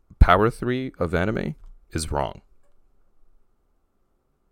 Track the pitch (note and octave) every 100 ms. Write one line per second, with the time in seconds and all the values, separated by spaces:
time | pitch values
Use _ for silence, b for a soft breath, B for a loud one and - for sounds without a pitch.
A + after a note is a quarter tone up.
0 | _ - - F2+ A2 - B2 B2+ C3 -
1 | F2 E2 F#2+ A2+ - D3+ - - _ -
2 | D#2 D2 B1 G1+ - - _ _ _ _
3 | _ _ - - _ _ _ _ _ _
4 | _ _ _ _ _